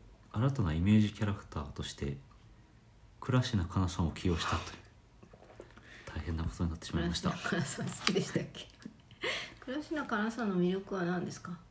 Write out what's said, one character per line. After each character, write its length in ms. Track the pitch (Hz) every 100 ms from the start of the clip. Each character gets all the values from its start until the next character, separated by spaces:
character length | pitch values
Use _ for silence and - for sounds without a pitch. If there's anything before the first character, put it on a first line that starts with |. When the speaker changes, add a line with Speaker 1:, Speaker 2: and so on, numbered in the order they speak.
| - - -
Speaker 1:
新 220 | 104 131
た 100 | 139
な 120 | 92
イ 80 | 78
メ 160 | 92 107
ー 40 |
ジ 120 | 104
キ 100 | -
ャ 20 | 107
ラ 80 |
ク 120 | 101 -
タ 140 | -
ー 100 | 76
と 100 | -
し 140 | - -
て 220 | 71 69 - - - - - - - - - -
倉 200 | - 127
科 160 | 123 104 85
カ 140 | -
ナ 100 | 90
さ 140 | -
ん 40 | 82
を 40 |
起 160 | - 92
用 100 | 85
し 60 |
た 80 | - 85
と 140 | -
い 40 | -
う、 20 | - - - - - - - - - - - - -
大 140 | -
変 180 | 76 82
な 60 |
こ 60 | 82 -
と 80 |
に 60 | 85
な 60 | 80
っ 40 |
て 60 | -
し 100 | 82
ま 80 |
い 40 | 170
ま 80 | 175
し 60 |
た。 100 | 180
Speaker 2:
倉 100 | -
科 80 | -
カ 60 | 170
ナ 100 | -
さ 160 | -
ん 20 | -
好 40 | - -
き 80 |
で 80 | -
し 120 | -
た 80 | -
っ 20 | -
け？ 140 | - - - - - - - - - - -
<laughs> 200 | - 269
倉 220 | 302 302
科 20 | 277
カ 180 | 220
ナ 60 | 214
さ 160 | 233 220
ん 40 |
の 80 | 185
魅 160 | 175
力 200 | 190 196
は 120 | 196 175
何 200 | 180 -
で 60 |
す 100 | -
か？ 160 | - 175 -